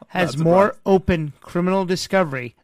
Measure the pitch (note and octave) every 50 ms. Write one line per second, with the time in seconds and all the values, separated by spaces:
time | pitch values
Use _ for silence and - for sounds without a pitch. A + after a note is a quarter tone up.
0 | - - - F#3 F3+ D#3+ C3 C#3+ D#3+ E3 E3+ F#3+ G3 G#3+ - - - G3 G3 F#3+
1 | F#3+ - F#3 E3 D#3 D3 - _ - - - F3 F3 F3+ F#3+ G3 F#3+ E3+ F#3 F3
2 | - - - F#3+ F#3 D#3 C3+ C3 B2 A#2+ - _